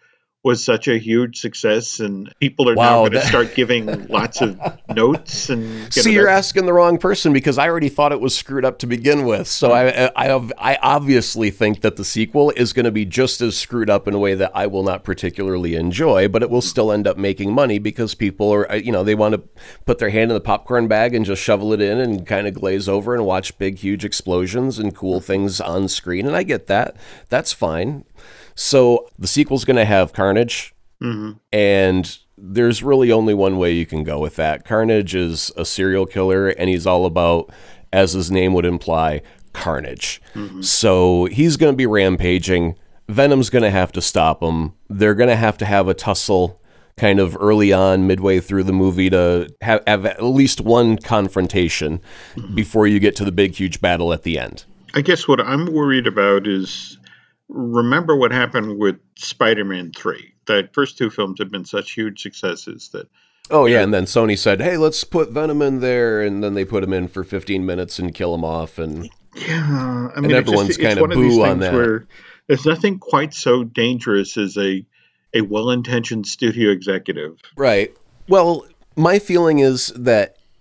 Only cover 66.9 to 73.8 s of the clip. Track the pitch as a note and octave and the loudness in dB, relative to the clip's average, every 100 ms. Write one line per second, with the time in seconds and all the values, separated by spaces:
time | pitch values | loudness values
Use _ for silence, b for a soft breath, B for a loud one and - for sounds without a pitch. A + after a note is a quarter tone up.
66.9 | F#2+ F2+ - F2+ G2 - G2 F#2 F2+ F2+ | -2 -4 -8 -8 -8 -4 -4 -4 -4 -6
67.9 | - F2+ D#2+ F2 E2+ E2 E2 E2 - D#2+ | -6 -8 -4 -4 -4 -4 -6 -8 -8 -10
68.9 | D#2 - - _ - - E3 D3+ C#3 B2+ | -10 -14 -18 _ -14 -6 -4 -2 -2 -4
69.9 | B2 B2 C#3+ D3 C3 A#2+ G#2 G2+ - A2+ | -6 -8 -4 0 2 2 2 0 0 0
70.9 | G2+ G2+ D#2 D2 A#2 G2+ F#2 F#2 B2 A#2 | 2 2 4 4 6 4 2 0 2 2
71.9 | A2 A2+ B B B - C3+ C#3+ E3 G3+ | -2 -6 B B B -2 0 0 0 -2
72.9 | F#3+ - C#3 D3+ - C3+ B2+ A#2 A#2 | -4 -2 -2 -2 -4 0 0 0 -2